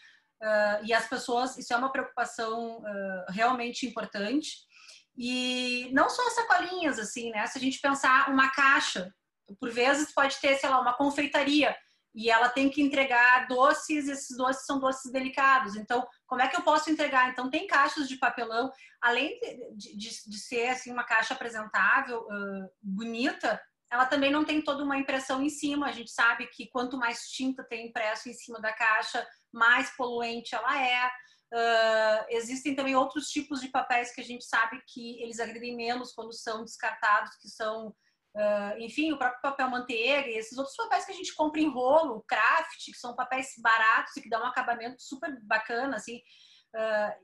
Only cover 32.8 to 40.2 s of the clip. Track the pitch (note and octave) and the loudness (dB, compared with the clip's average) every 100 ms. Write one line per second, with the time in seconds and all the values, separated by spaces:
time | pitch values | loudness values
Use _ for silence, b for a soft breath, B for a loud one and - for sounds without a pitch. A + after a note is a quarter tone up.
32.8 | C4+ C4 C#4 D4+ - D4 C#4 C#4 C4 C4 | 2 2 2 0 -6 -6 -6 -8 -2 -2
33.8 | - A#3+ B3 - A3+ A#3+ - A#3+ A3+ C4 | 0 0 0 -8 -12 -12 -2 0 0 -4
34.8 | - B3 A#3 C4 A#3 A3+ A3+ A3+ A#3+ A#3+ | -14 -14 -12 -10 -10 -8 -8 -8 -10 -6
35.8 | A#3 B3 B3 - A3+ A#3 - A3 A3+ - | -4 -4 -6 -12 -14 -10 -8 -8 -8 -6
36.8 | A3+ G#3 G#3+ G#3+ A3 - G#3 - A3 A3+ | -6 0 2 2 2 -12 -20 -8 -6 -6
37.8 | A3 - _ _ _ G#3 G#3 G#3 G3+ G#3+ | -10 -16 _ _ _ -2 0 0 -2 -8
38.8 | A3+ D4 D#4+ C4+ B3 B3 C#4+ C#4 B3+ B3 | -8 -2 -2 0 -2 -2 -4 -2 -2 -2
39.8 | B3 A3+ A#3+ C#4+ | -4 -2 2 0